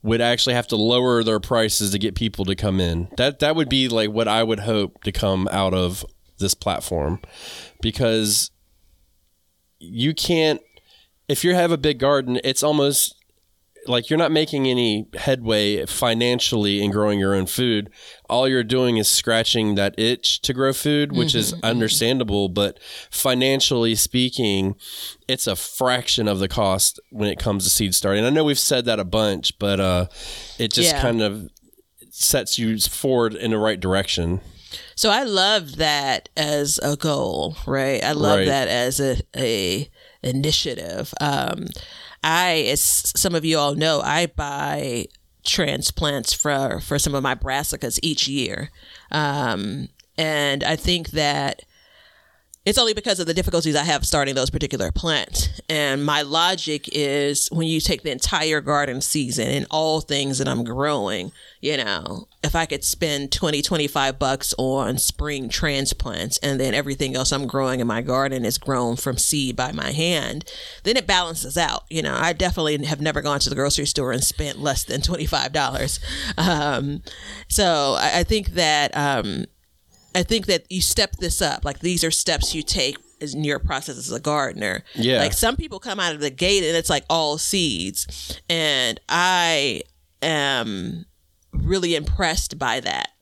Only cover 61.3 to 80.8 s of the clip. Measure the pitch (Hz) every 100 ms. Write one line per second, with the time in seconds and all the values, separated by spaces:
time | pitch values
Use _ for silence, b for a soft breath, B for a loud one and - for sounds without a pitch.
61.3 | B B B 139 147 113 90 - - -
62.3 | _ 151 165 165 143 - - 165 143 139
63.3 | - 165 147 147 170 143 147 135 131 135
64.3 | 135 - - 131 135 110 127 - - 147
65.3 | 139 120 - 156 139 139 - - 82 98
66.3 | - 143 135 131 113 143 135 139 131 131
67.3 | 139 135 135 131 127 120 110 123 127 135
68.3 | 131 120 123 - 131 120 120 - 127 -
69.3 | 151 135 123 127 - 131 143 165 170 120
70.3 | 147 - B B B - 254 175 185 175
71.3 | 160 123 143 160 - - 160 156 127 160
72.3 | 156 185 180 156 147 147 143 151 147 143
73.3 | 143 - 135 143 151 143 - 131 127 135
74.3 | - 147 - 147 131 - 123 - 175 156
75.3 | 147 131 151 131 131 127 - B B B
76.3 | - 175 156 147 123 139 151 B B B
77.3 | B B - 190 160 139 92 143 175 175
78.3 | 220 196 170 160 151 143 - 143 135 107
79.3 | - - _ _ _ _ _ _ 185 175
80.3 | 226 196 170 - 185